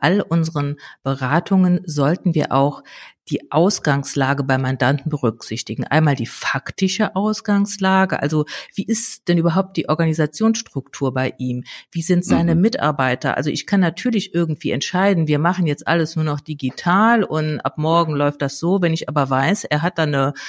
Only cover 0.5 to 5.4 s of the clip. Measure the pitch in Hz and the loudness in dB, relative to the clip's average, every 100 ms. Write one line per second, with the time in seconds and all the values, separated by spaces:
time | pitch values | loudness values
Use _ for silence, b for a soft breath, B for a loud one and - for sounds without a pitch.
0.5 | 160 143 143 B B 139 135 127 147 - | -2 -4 -6 B B -6 -4 0 0 2
1.5 | 190 185 175 175 147 139 180 175 160 143 | 4 4 2 0 0 2 2 0 0 2
2.5 | 135 139 143 B B B B - 151 - | 2 2 0 B B B B -8 -8 -2
3.5 | 151 185 - - 139 135 143 135 139 135 | 2 2 2 0 0 0 0 0 0 0
4.5 | 131 131 131 127 143 151 143 120 - | 0 0 0 0 0 -2 -2 -2 -2